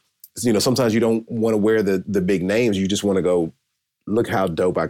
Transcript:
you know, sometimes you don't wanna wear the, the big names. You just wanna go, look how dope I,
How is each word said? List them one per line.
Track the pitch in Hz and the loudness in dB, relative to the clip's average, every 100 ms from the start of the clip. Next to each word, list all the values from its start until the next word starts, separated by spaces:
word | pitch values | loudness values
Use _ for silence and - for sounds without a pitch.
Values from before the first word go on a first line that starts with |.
| _ _ - - | _ _ -18 -4
you | 117 | 0
know, | 101 | 2
sometimes | 135 123 120 | 2 0 2
you | 110 | 2
don't | 113 113 - | 2 0 -4
wanna | 117 113 110 | -2 0 2
wear | 107 110 | 2 2
the, | 98 92 98 | 2 -2 -2
the | 98 | -2
big | 90 95 | 0 0
names. | 92 110 120 98 | 0 0 0 0
You | 95 | -2
just | 101 | -2
wanna | 101 95 | 0 0
go, | 85 90 82 - _ _ _ _ | 2 0 -2 -8 _ _ _ _
look | - 110 117 | -4 -2 -2
how | 113 92 | -2 -2
dope | 80 92 | -2 -2
I, | 87 | -2